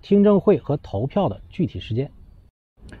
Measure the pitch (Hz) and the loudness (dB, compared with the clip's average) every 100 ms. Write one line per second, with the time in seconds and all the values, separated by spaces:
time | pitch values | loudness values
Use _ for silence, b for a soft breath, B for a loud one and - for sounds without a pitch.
0 | - 202 202 202 - 180 - 147 - 98 | 0 2 4 4 4 2 0 -6 -6 -6
1 | 135 202 165 95 - - 143 92 - 113 | -4 -2 -4 -4 -10 -6 -6 -6 -8 -6
2 | 143 - - - _ _ _ _ - B | -8 -10 -20 -20 _ _ _ _ -20 B